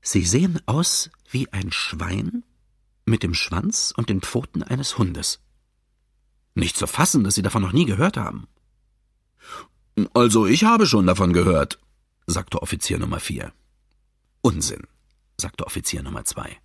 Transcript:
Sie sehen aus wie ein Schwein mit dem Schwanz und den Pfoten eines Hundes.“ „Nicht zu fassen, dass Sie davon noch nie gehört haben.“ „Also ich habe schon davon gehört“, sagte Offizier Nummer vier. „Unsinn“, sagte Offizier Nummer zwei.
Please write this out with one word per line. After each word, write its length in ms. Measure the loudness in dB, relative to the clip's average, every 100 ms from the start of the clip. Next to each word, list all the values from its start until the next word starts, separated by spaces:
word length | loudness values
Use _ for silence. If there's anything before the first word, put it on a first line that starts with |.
Sie 220 | 0 0
sehen 360 | 2 2 2 0 -2
aus 440 | 0 0 -2 -4 _ _
wie 220 | -6 -4
ein 180 | -4 -4
Schwein 720 | -4 -6 -6 -4 -2 -4 -6 -12 _ _ _ _ _ 0
mit 180 | 0
dem 100 | 0
Schwanz 600 | -2 -2 -2 -2 -2 -4 -4
und 140 | -2
den 120 | -2
Pfoten 420 | -2 -4 -4 -8
eines 340 | -4 -4 -4 -2
Hundes.“ 440 | -2 0 -6 -6 _ _ _ _ _ _ _ _ _ _ _ -4
„Nicht 220 | -4 -2
zu 100 | -4
fassen, 360 | 0 2 2
dass 120 | 2 0
Sie 60 |
davon 200 | 0 0
noch 120 | 0
nie 120 | 2 2
gehört 320 | 2 0 0
haben.“ 300 | -6 -8 -16 _ _ _ _ _ _ _ _ _ -20 -18 -18 _ _ -4 0
„Also 320 | 4 6 6 6
ich 180 | 6
habe 220 | 6 6 6
schon 220 | 6 4
davon 240 | 4 4
gehört“, 480 | 4 4 4 0 -6 _ _ _ _ -6
sagte 360 | -6 -4 -8
Offizier 380 | -6 -6 -4 -2
Nummer 200 | -2 -4
vier. 340 | -6 -8 -10 _ _ _ _ _ _ _ _ _
„Unsinn“, 460 | 0 0 -4 -6 -14 _ _ _ _ -10
sagte 260 | -10 -8 -8
Offizier 380 | -6 -6 -6
Nummer 220 | -6 -6 -6
zwei. 320 | -8 -12 -14